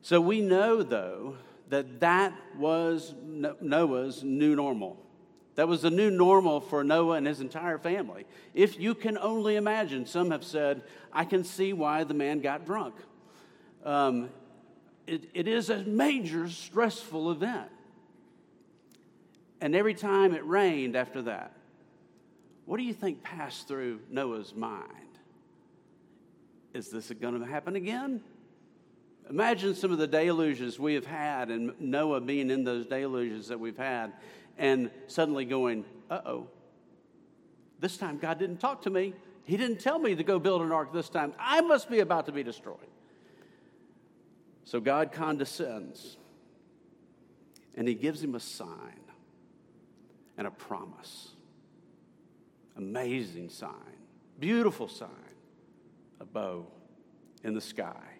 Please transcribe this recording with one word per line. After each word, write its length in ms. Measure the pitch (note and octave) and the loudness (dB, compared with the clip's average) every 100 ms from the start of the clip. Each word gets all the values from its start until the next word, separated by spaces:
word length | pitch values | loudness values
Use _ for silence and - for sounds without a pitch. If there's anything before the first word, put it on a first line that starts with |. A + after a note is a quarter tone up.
So 180 | - F3 | 6 6
we 200 | E3+ A3 | 6 2
know, 420 | G#3 F#3 G#3+ A3+ | 4 6 6 4
though, 540 | D3 A#2 F#2 F#2 A#2+ C3+ - - - | 2 0 -2 -6 -10 -12 -16 -20 -2
that 320 | C#3 C3+ B2 | -2 -2 0
that 340 | E3+ F3+ G3 D#3+ - C3+ | 4 6 4 0 -16 -2
was 580 | D3+ D#3+ E3 E3 D3+ D3 | 2 2 2 0 -4 -14
No-, 340 | D#3 D#3 D3 C#3+ | -12 -4 -4 -4
Noah's 600 | - C#3+ E3 B2+ C3 B2 | 0 4 4 2 -2 -4
new 340 | C3+ C3+ D3+ D3 | -2 4 4 4
normal. 440 | C#3+ A#2 F#2+ - - - - - - | 2 -2 -4 -10 -20 -20 -20 -20 -10
That 140 | - D#3 | 2 2
was 140 | E3+ | 4
the 80 | D#3+ | 4
new 200 | E3 G#3+ | 6 4
normal 500 | F#3 F3+ F#3+ F3+ D3+ | 8 10 10 8 2
for 240 | B2+ D3 | 0 0
Noah 320 | C#3+ D#3+ E3 D#3 | 4 4 4 2
and 100 | C#3+ | 0
his 140 | C#3+ | -2
entire 380 | C3 D#3+ F3 D#3 | -6 -6 -4 -2
family. 480 | E3+ F#3+ C#3 F#2+ G2+ - - | -2 -2 -4 -10 -16 -20 -10
If 240 | - G3 - | 4 4 6
you 160 | F#3+ | -2
can 220 | A3+ A3+ G#3+ | 0 -2 -2
only 380 | G#3 A3+ G#3 G#3 | 0 0 2 2
imagine, 480 | G#3 A3 G3 C3+ | 2 2 0 -2
some 260 | B2 F3 F3+ | -4 0 0
have 140 | D3+ | 0
said, 380 | - D3+ D3 C#3 - - - | -2 0 0 0 -4 -20 -6
"I 120 | D3+ | -2
can 200 | E3+ F#3+ | 2 2
see 280 | F3+ - G3 | 0 -2 0
why 320 | F#3+ D3+ D3+ | 2 0 0
the 100 | D#3 | 0
man 260 | D3+ C#3+ D3+ | 0 0 0
got 260 | C#3 D3 E3 | -2 -4 -4
drunk." 280 | G#3 C#3+ A2+ - - - - - - - - | -4 -4 -10 -20 -20 -20 -20 -20 -20 -20 -12
Um, 460 | D3 C#3+ C#3 B2 B2 - - - - - - _ - | -2 2 4 2 -2 -12 -20 -20 -20 -20 -20 _ -8
it, 240 | E3 - | -8 -6
it 160 | F3+ F3 | -4 0
is 220 | A3+ G#3+ | 0 0
a 80 | G#3+ | -2
major 640 | F#3+ G#3+ C#4+ C#4 F3 D#3+ E3+ | 0 2 4 2 0 -2 -4
stressful 840 | E3+ - G3+ A#3 - - D#3 D#3+ | -6 -4 2 2 0 -8 -4 -2
event. 400 | D#3+ G3+ A3+ A2 - - - - - - _ _ _ _ _ _ - - _ - - _ _ | 0 -2 -4 -8 -16 -20 -20 -20 -20 -20 _ _ _ _ _ _ -20 -20 _ -20 -20 _ _
And 140 | D3+ | 0
every 200 | E3+ G#3 | 2 2
time 400 | G3 G#3 G3 G3 | 0 2 6 6
it 100 | E3 | 4
rained 500 | D3+ F#3 F#3+ D#3 B2+ | 0 4 4 2 0
after 280 | B2 B2 C3+ | 0 -2 -4
that, 340 | A#2 G2 - - - - - _ - _ _ _ _ - - | -6 -6 -8 -16 -20 -20 -20 _ -20 _ _ _ _ -20 -8
what 100 | G#3 | -4
do 60 | |
you 100 | B3 | -4
think 300 | A3 G3 C#3+ | -4 -4 -4
passed 440 | - F3 C#3+ - - | -10 -10 -10 -10 -8
through 340 | C#3 B2+ A2+ A2+ | -6 -4 -6 -8
Noah's 440 | C#3 C3+ A2+ G2 | -4 -4 -4 -8
mind? 380 | G#2 A2+ G2+ - - - - - - _ _ _ _ _ _ _ _ _ _ _ - _ | -8 -8 -8 -12 -18 -20 -20 -20 -20 _ _ _ _ _ _ _ _ _ _ _ -20 _
"Is 160 | C3 G#2 | -16 -12
this 200 | A2 G#2+ A2+ | -12 -12 -8
gonna 280 | B2 A#2+ A#2+ | -6 -6 -6
happen 300 | D3 D3 G3 | -6 -6 -6
again?" 460 | F3+ A#3+ C#4 B3 - - - - _ _ _ _ _ _ - | -4 -6 -6 -8 -10 -20 -20 -20 _ _ _ _ _ _ -8
Imagine 440 | D3 A3+ A3+ G3 | 0 2 2 0
some 160 | F#3 G3 | 0 0
of 80 | E3+ | 0
the 80 | D#3 | 2
deluges 720 | D#3 E3 E3 D#3 C3+ B2 A2 | 4 4 2 2 0 -4 -2
we 160 | D3+ | 0
have 120 | D3 B2 | 0 -2
had 440 | D#3 D3+ C#3 B2 | -6 -4 -4 -2
and 220 | A#2 A#2 - | -2 -4 -4
Noah 400 | C#3+ C#3 D#3 C#3 | -2 0 2 0
being 300 | B2 C#3+ C3 | 0 0 0
in 120 | C3+ | 0
those 220 | B2+ A#2+ | 0 -2
deluges 640 | A2+ C3 C3+ B2+ A#2+ A2 G#2 | -4 -4 -2 -2 -2 -4 -8
that 100 | A#2 | -8
we've 200 | A2+ A2 | -8 -6
had 340 | C3 B2 A2 - - - - - | -4 -4 -4 -10 -20 -20 -20 -2
and 320 | C3+ C3 A#2 - - | 2 4 0 -6 -8
suddenly 380 | - D#3+ C#3 | 0 0 0
going, 400 | B2+ C3+ B2 A2 G2+ - - | -2 0 0 0 -6 -16 -10
"Uh-oh, 360 | E3 - - - - - _ _ - _ _ _ _ _ _ _ _ | -8 -6 -8 -10 -20 -20 _ _ -20 _ _ _ _ _ _ _ _
this 160 | F3+ F3+ | -8 -6
time 220 | F#3 D3 | -8 -6
God 200 | D#3+ D#3+ | -4 -4
didn't 200 | F#3+ F3 | -4 -2
talk 240 | B3+ C4+ | -2 -2
to 80 | - | -2
me. 240 | F#3+ G3 F#3+ - - | -2 -2 -6 -20 -20
He 120 | - F3+ | -4 -2
didn't 240 | B3+ A3+ | 0 0
tell 180 | B3+ D#4+ | 0 0
me 160 | D4 | 0
to 80 | E3+ | 0
go 160 | E3 F#3+ | 2 2
build 240 | E3 F#3 | 2 2
an 80 | E3 | 2
ark 220 | D#3+ C#3+ | 0 0
this 160 | E3+ D#3+ | -4 -4
time. 260 | F3 D3 - | -2 -4 -4
I 220 | A#3 D4+ | 2 4
must 300 | E4+ D4 - | 6 4 4
be 100 | A#3 | 2
about 260 | F3+ E3+ D3+ | 4 2 0
to 60 | |
be 100 | C#3+ | -4
destroyed." 340 | A#2+ A2+ - F2 - - _ _ - - - - - _ - - _ _ _ _ - _ | -6 -8 -12 -16 -18 -20 _ _ -20 -20 -20 -20 -20 _ -20 -20 _ _ _ _ -20 _
So 160 | - B2 | -6 -4
God 320 | A2+ C#3+ D3+ | 0 2 0
condescends, 1040 | D3+ D#3+ D3+ C3+ - D#3 A2 D2+ - - - - - _ _ _ _ _ _ _ _ _ _ _ - _ | -2 -4 -2 -4 -4 -6 -6 -12 -16 -20 -20 -20 -20 _ _ _ _ _ _ _ _ _ _ _ -20 _
and 140 | - A#2 | -4 -2
he 60 | |
gives 280 | A2 C#3 D3+ | 0 -2 -2
him 120 | D3+ | -6
a 60 | A#2+ | -6
sign 600 | - - F#2 E2 A#1+ A1+ - - - _ - _ _ - - _ - _ _ - | -8 -12 -14 -14 -16 -20 -20 -20 -20 _ -20 _ _ -20 -20 _ -20 _ _ -8
and 80 | G2+ | -8
a 40 | |
promise. 800 | - - F#2+ F#2+ - - - - - - - _ - - _ _ _ _ _ _ _ _ - | -8 -10 -10 -10 -16 -18 -18 -20 -20 -20 -20 _ -20 -20 _ _ _ _ _ _ _ _ -12
Amazing 720 | F#2+ A2+ B2+ B2+ G#2+ E2+ F2 | -8 -4 -2 -2 -4 -10 -14
sign, 220 | - E2+ G#1+ - - - - - - | -12 -14 -14 -20 -20 -20 -20 -20 -6
beautiful 500 | D#3 A#3 A3 - A2 | 0 4 2 0 -8
sign, 200 | - - - - - - - _ - - - - _ | -10 -16 -16 -20 -20 -20 -20 _ -20 -20 -20 -20 _
a 40 | |
bow 420 | G2 A2 G2+ F2 F2 - - - - - - - | -12 -6 -6 -6 -12 -20 -20 -20 -20 -20 -20 -12
in 120 | A2+ | -6
the 60 | G#2+ | -6
sky. 440 | - - F#2 - G1+ - | -6 -8 -8 -8 -18 -20